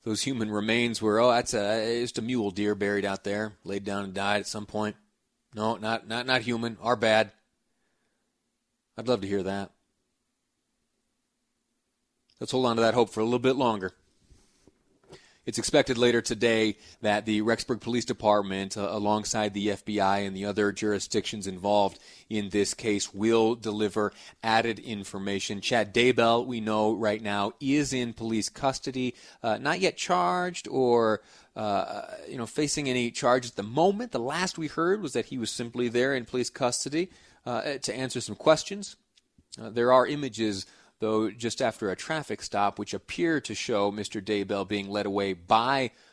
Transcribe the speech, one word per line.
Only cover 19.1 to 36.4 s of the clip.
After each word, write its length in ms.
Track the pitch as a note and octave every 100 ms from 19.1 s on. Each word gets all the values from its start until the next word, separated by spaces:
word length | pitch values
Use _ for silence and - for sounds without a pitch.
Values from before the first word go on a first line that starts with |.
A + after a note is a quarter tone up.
| G#2+ G#2 A2+ G#2+
the 160 | G2+ G#2
F 160 | G2 -
B 140 | G#2
I 200 | F#2+ G2+
and 160 | G2+ F#2+
the 80 |
other 280 | G2+ G2+ G#2
jurisdictions 760 | G2 G#2+ G2+ - G#2+ - A2 F#2+
involved 540 | F#2 G2+ G#2 G2 - - - -
in 180 | G#2+ G2+
this 240 | G#2 G2
case, 400 | - A#2 G2+ -
will 400 | G2 G#2+ A2+ A2
deliver 580 | A#2 A2 G#2 G#2+ G2+ G#2 - - -
added 380 | A2+ A2+ A#2 G#2+
information. 800 | - G#2+ G2 G2+ G2 G2 - G2+
Chad 320 | - A#2+ G#2
Daybell, 540 | G#2+ B2 A#2+ A#2 A#2 B2
we 140 | A#2+
know 320 | A2 G#2+ G#2+ G#2
right 260 | A2 G#2+
now, 320 | G#2+ G2+ G2+ -
is 340 | C3+ D3 C#3
in 200 | C3 A#2+
police 360 | A2 A2+ A2+ G2
custody, 640 | - C#3 C3 - C3 B2+ - - -
uh, 160 | A#2 A2
not 200 | C3+ F3+
yet 180 | F#3 -
charged 680 | - F3+ F3 F3+ F3+ F3 -
or, 540 | C3+ B2 A#2+ A2+ G#2+ - - _ -
uh, 500 | G#2+ G2 - - - - -
you 100 | C3+
know, 100 | A2+
facing 420 | - D3+ - C#3+
any 220 | B2+ A#2+
charge 340 | - B2+ B2+ B2
at 100 | -
the 60 |
moment. 520 | G#2 C3 F3+ G3+ A#3+
The 60 | -
last 380 | A#2+ D#3 F#3 -
we 80 | D#3
heard 340 | - E3+ G#3
was 140 | E3+
that 140 | B2 A2
he 100 | C3
was 140 | A2
simply 380 | - A#2+ A#2+ B2
there 260 | A#2 C3 C3+
in 100 | A2+
police 240 | B2+